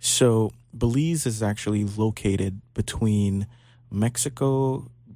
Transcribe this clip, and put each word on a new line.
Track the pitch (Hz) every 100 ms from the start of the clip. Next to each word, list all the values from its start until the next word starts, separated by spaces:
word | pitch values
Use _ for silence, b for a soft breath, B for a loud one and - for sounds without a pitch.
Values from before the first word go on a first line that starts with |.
So | - - 123 113 110 - _ -
Belize | 120 123 160 165 131
is | 110
actually | 107 104 - 104
located | 104 101 110 110 104 98 95 98 -
between | - 107 - 113 104 101 98 104 b b b - 98
Mexico | 113 120 143 131 135 135 135 135 - - -